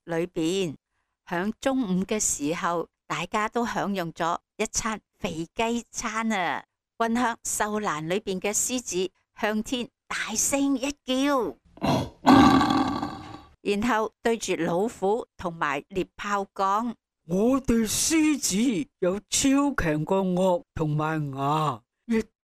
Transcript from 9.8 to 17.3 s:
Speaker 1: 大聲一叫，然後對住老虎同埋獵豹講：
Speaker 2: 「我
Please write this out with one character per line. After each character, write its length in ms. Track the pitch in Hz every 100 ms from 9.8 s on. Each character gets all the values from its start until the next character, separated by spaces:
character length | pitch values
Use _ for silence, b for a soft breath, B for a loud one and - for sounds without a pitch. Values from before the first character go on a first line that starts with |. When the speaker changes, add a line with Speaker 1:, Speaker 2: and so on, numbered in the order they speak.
| 226 _ -
Speaker 1:
大 280 | - -
聲 440 | 220 - 277 277 262
一 120 | 269 294
叫， 520 | - 262 285 269 190 - _ - - - - - - 269 - - - - - - - - - - - _
然 220 | - 202
後 320 | 233 220 220 -
對 160 | 220 226
住 160 | - 165
老 320 | 170 175 220
虎 380 | - 190 226 - -
同 160 | 180
埋 300 | 170 156 143 -
獵 160 | 190 -
豹 320 | - 208 202 196
講： 400 | - 196 202 240 - _ _
Speaker 2:
「我 340 | -